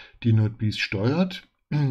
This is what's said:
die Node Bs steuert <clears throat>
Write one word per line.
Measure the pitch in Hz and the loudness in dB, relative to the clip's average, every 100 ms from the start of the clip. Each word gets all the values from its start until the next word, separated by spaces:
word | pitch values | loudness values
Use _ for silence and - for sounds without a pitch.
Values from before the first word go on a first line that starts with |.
| - - | -18 -4
die | 117 | 2
Node | 110 107 110 | 4 2 0
Bs | 107 98 | -4 -2
steuert | - 95 113 156 185 - - _ | -4 -2 0 0 -2 -4 -18 _
<clears throat> | - 147 139 | -6 -2 0